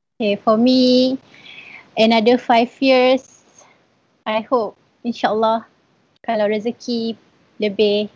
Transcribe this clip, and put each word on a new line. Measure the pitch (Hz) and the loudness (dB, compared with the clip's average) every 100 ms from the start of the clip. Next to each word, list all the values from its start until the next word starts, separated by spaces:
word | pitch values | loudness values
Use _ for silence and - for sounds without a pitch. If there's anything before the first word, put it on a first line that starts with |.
| _ - | _ -6
Okay, | 208 202 - | -4 -2 -2
for | 220 | 0
me, | 247 262 254 254 254 262 - - - - - - - - | 2 2 2 2 0 -4 -12 -20 -20 -20 -20 -20 -10 0
another | 220 226 220 247 | 2 2 2 2
five | - 233 240 - | 2 0 0 0
years, | 269 254 254 262 - _ _ _ _ _ _ _ _ _ | 2 4 2 0 -4 _ _ _ _ _ _ _ _ _
I | - 220 220 | -6 -6 -2
hope, | 247 202 - _ _ | -4 -4 -10 _ _
insyaAllah, | 240 - - 214 220 226 - _ _ _ _ _ | -10 -4 -2 0 0 -2 -6 _ _ _ _ _
kalau | - 220 208 | -6 -4 -2
rezeki | 214 226 233 - 233 226 220 _ _ _ - | -2 -6 -8 -8 -6 -6 -10 _ _ _ -8
lebih | 214 202 208 208 208 | -6 0 0 0 -4